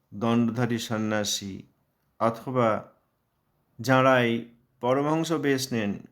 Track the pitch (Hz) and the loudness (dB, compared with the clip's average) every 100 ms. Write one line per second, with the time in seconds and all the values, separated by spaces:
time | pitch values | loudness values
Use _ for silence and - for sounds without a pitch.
0 | _ 101 117 117 117 110 120 117 - 110 | _ -4 0 2 2 0 -2 -2 -4 -4
1 | 107 107 101 - 101 95 - _ _ _ | -2 -2 -2 -4 -8 -14 -16 _ _ _
2 | _ - 113 117 - 127 113 104 - _ | _ -2 -2 -2 -4 0 2 0 -4 _
3 | _ _ _ _ _ _ _ - 117 131 | _ _ _ _ _ _ _ -6 2 4
4 | 131 127 120 117 117 _ _ _ 120 131 | 6 4 2 -2 -6 _ _ _ -2 0
5 | 147 156 160 160 139 135 127 120 101 98 | 0 0 0 -2 0 -2 -2 -2 -2 -4
6 | - | -10